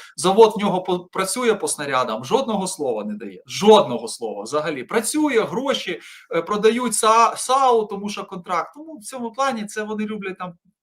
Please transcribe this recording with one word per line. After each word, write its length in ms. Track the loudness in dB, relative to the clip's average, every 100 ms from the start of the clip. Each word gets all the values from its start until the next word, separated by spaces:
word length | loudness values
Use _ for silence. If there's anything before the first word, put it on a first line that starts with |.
| -18 -4
завод 360 | 0 6 6 6
в 40 |
нього 220 | -2 -2
по-, 180 | -2 -6
працює 540 | -4 -6 -4 -2 0
по 140 | 0 -2
снарядам, 580 | -6 -2 -2 -2 -4 0
жодного 420 | 0 0 -2 -4
слова 360 | -4 -4 -4
не 100 | -6
дає, 300 | -8 -12 -16 -12
жодного 640 | 2 8 8 8 -4 -8
слова 360 | -8 -8 -8
взагалі. 400 | -4 -4 -4 -6
Працює, 600 | -4 -4 -2 0 2 2 0
гроші, 500 | -4 -2 -4 -4 -10 -12 -20 -6 -4
е, 60 |
продають 520 | -2 2 2 2 -2
СА-, 400 | 0 4 6 4 2
сау, 480 | 0 4 6 4 2
тому 240 | -6 -8
що 160 | -10 -10
контракт. 480 | -12 -4 -4 -4
Тому 240 | -12 -18 -16
в 60 |
цьому 280 | -14 -10 -10
плані 340 | -2 -2 -2 -8
це 180 | -8
вони 220 | -8 -6 -6
люблять 320 | -6 -10 -10
там, 160 | -12 -14 _ _